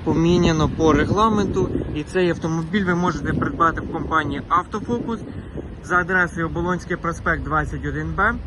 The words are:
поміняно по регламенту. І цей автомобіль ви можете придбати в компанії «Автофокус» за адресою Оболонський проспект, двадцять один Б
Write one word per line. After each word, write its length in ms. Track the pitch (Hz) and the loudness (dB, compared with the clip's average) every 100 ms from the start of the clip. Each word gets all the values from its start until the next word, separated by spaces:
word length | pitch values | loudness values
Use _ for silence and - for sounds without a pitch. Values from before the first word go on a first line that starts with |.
поміняно 640 | - 156 165 175 170 160 147 | 0 2 4 6 4 4 2
по 240 | 123 160 | 4 4
регламенту. 760 | 147 151 180 220 214 196 190 180 120 - 151 | 6 4 4 4 4 2 0 0 -2 -4 -6
І 80 | |
цей 260 | 147 185 180 | -2 0 2
автомобіль 540 | 165 165 160 160 196 185 | 0 -2 -2 0 0 2
ви 100 | 175 | 2
можете 380 | 180 151 147 | 2 0 -2
придбати 480 | 151 151 143 165 160 | -2 -2 2 2 2
в 100 | - | -4
компанії 500 | 160 147 160 147 143 - | -6 -2 0 0 -4 0
«Автофокус» 720 | 170 175 214 - 120 - 117 - - - - - - | 0 0 -8 -4 -4 -2 -6 -8 -12 -10 -12 -12 -12
за 120 | - 180 | 0 0
адресою 500 | 175 190 175 170 160 | 2 2 0 -2 -4
Оболонський 520 | 156 175 180 - 175 | -2 -2 -2 -4 -4
проспект, 460 | 170 165 180 156 | -4 -4 -2 -2
двадцять 420 | 135 156 151 147 147 | 0 -2 -2 -4 -4
один 280 | 143 160 165 | -4 -4 0
Б 180 | 208 240 | 0 0